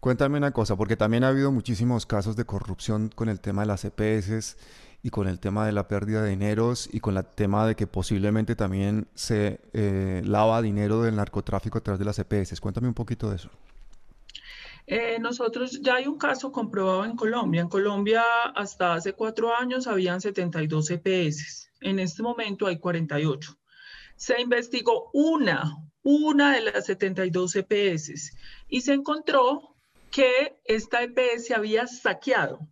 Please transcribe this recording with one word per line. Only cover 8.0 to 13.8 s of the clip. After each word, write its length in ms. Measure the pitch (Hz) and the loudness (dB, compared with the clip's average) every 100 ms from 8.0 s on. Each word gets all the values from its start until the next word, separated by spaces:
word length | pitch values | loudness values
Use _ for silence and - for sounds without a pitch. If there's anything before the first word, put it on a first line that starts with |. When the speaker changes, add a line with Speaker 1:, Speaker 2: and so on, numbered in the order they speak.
| 95 104 104 110 110 117 | -2 0 2 2 0 -2
Speaker 1:
también 500 | 101 95 98 107 - - | -2 0 0 0 -4 -10
se, 460 | - 110 104 - - | -2 0 0 -2 -8
eh, 500 | - 101 98 95 92 98 | -2 0 0 0 -2 0
lava 360 | 104 110 113 | 4 4 4
dinero 400 | 113 104 104 110 | 2 0 2 2
del 140 | 117 110 | 2 0
narcotráfico 600 | 101 104 - 101 113 110 | -2 -4 -4 -4 -4 -6
a 40 | |
través 180 | - 95 | -4 -2
de 60 | 101 | -2
las 140 | 101 | -4
E 60 | 95 | -2
P 160 | 104 | -2
S. 160 | 95 - | -2 -6
Cuéntame 320 | 104 98 123 | -6 -2 -2
un 40 | |
poquito 360 | 110 117 117 110 | -2 -6 -4 -4
de 80 | 95 | -6
eso. 120 | - - - - | -10 -20 -20 -20